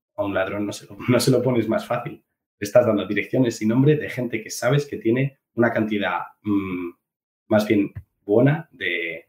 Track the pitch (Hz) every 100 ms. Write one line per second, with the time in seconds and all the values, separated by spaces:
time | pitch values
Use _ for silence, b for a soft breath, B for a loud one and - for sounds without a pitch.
0 | _ - 101 95 95 101 104 - - -
1 | - 127 135 123 127 120 107 110 - -
2 | - - _ _ _ - 101 123 113 104
3 | 92 104 - 131 120 110 110 123 135 147
4 | 95 - 117 113 - - 120 143 - -
5 | 113 123 139 - _ 113 117 117 107 104
6 | 92 87 - _ 104 101 95 90 87 -
7 | _ _ _ _ - 107 107 104 101 -
8 | - _ - 110 135 156 - - 92 87
9 | 82 80